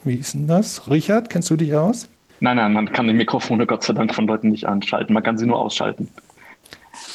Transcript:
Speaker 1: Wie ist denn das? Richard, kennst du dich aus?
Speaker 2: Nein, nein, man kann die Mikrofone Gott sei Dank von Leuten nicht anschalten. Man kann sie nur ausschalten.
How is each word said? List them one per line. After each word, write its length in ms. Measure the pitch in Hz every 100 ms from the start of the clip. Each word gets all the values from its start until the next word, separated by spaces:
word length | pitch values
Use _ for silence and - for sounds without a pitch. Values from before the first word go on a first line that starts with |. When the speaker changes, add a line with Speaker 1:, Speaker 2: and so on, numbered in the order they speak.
Speaker 1:
Wie 100 | 139
ist 180 | 123 139
denn 140 | 143 147
das? 420 | 170 220 - -
Richard, 400 | 156 156 214 233
kennst 220 | 175 170
du 60 | 160
dich 180 | 160
aus? 340 | 147 170 240 - _ _ _
Speaker 2:
Nein, 160 | 123 123
nein, 160 | 107
man 180 | 107 107
kann 160 | - 117
die 60 |
Mikrofone 540 | 113 110 127 - 113 120
Gott 180 | 110
sei 80 | -
Dank 220 | 107 110
von 120 | - 107
Leuten 220 | 110 110
nicht 180 | 107 -
anschalten. 460 | 101 - - 110
Man 100 | 110
kann 140 | 110 113
sie 80 |
nur 140 | 120 120
ausschalten. 500 | 110 - - - 127 - - _ - - _ - _ - -